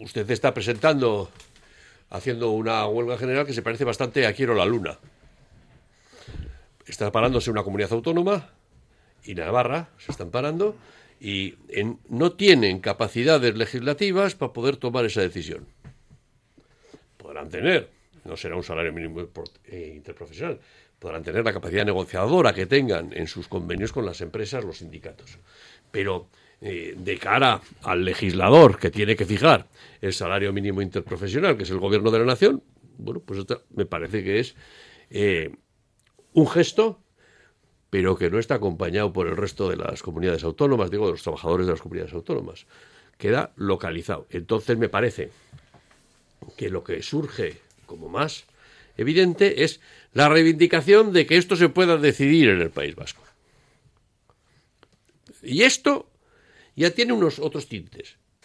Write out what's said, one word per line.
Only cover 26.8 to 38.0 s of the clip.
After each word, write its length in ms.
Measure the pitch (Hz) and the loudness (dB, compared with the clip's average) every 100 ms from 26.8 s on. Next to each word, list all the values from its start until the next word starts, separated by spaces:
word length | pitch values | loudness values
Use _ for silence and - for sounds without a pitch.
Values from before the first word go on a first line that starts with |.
| 85 90 | -10 -10
de 180 | 92 92 | -8 -6
cara 440 | 95 120 131 98 - - | -2 2 2 2 -4 -12
al 220 | - 90 | -4 0
legislador 720 | 92 90 98 90 92 147 139 92 | 0 0 -2 2 8 12 10 8
que 120 | 87 | 0
tiene 240 | 104 104 | 0 0
que 100 | 110 | 0
fijar 440 | 92 104 156 113 - _ - - | 0 2 4 4 2 _ -20 -8
el 120 | 98 | -6
salario 400 | 90 87 98 101 | -4 -4 -2 -2
mínimo 300 | 98 101 95 | -2 -4 -2
interprofesional, 760 | 95 101 - 87 95 110 131 117 | -4 -6 -6 -8 -6 -2 0 0
que 60 | |
es 80 | 98 | -2
el 80 | 92 | -4
gobierno 320 | 98 104 107 | 0 2 2
de 80 | 113 | 2
la 60 | |
nación, 360 | 123 123 208 269 - _ - - | 2 4 2 2 -4 _ -20 -14
bueno, 220 | 101 - | -10 -10
pues 180 | - 98 | -10 -10
esta 220 | 95 120 - | -6 -8 -8
me 160 | 117 95 | -6 -6
parece 380 | 85 82 107 | -4 -6 -6
que 160 | 95 104 | -2 -2
es, 160 | 123 - - - - - _ | -2 -8 -20 -20 -20 -20 _
eh, 440 | 104 101 87 78 - _ _ _ _ _ _ _ | -2 0 0 -4 -12 _ _ _ _ _ _ _
un 140 | 165 147 | 4 4
gesto, 500 | 170 - - 220 - _ _ _ _ _ _ _ _ _ | 4 2 2 0 -2 _ _ _ _ _ _ _ _ _
pero 260 | 98 | 0